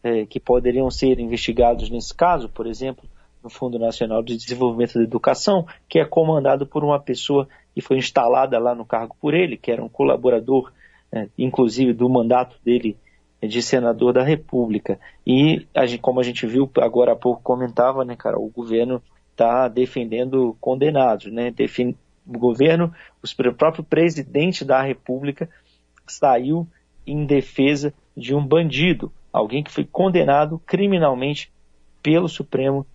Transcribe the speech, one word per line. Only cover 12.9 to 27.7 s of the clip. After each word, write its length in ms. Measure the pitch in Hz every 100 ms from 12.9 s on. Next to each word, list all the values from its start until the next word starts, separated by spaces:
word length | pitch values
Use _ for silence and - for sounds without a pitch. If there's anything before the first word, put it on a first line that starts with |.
| 101 _ _ _ _
é, 60 |
de 160 | 110 117
senador 520 | 117 131 120 110 123
da 100 | 123
República. 760 | 131 151 - 131 117 104 - 95 - _
E, 440 | - 131 151 156 -
a 100 | 143
gen-, 140 | 127 120
como 200 | - 127
a 40 |
gente 240 | 123 120 113
viu 200 | 127 135 -
agora 300 | 117 117 120
há 40 |
pouco, 280 | 113 127 117
comentava, 600 | - 123 123 113 127 135
né, 120 | 127
cara, 240 | 117 113 110
o 100 | 110
governo 500 | 120 117 113 120 123 _ _ _
tá 320 | - 117 123 127
defendendo 880 | 117 127 131 117 113 127 131 123 110
condenados, 720 | - 131 147 147 127 104 101
né, 200 | 113 120
defin-, 440 | 117 - - 123 - _ _
o 140 | - 117
governo, 520 | 123 117 151 170 170 - - _
os 100 | -
pre-, 180 | - 123
o 40 |
próprio 300 | 120 156 156
presidente 840 | - 156 170 156 127 139 175 185
da 160 | 139 131
República 680 | 135 127 - 127 143 139 170 _ _ _ _ _ -
saiu 600 | - 139 123 127 165 170 _ _ -
em 180 | - 147
defesa 680 | 143 143 - - 139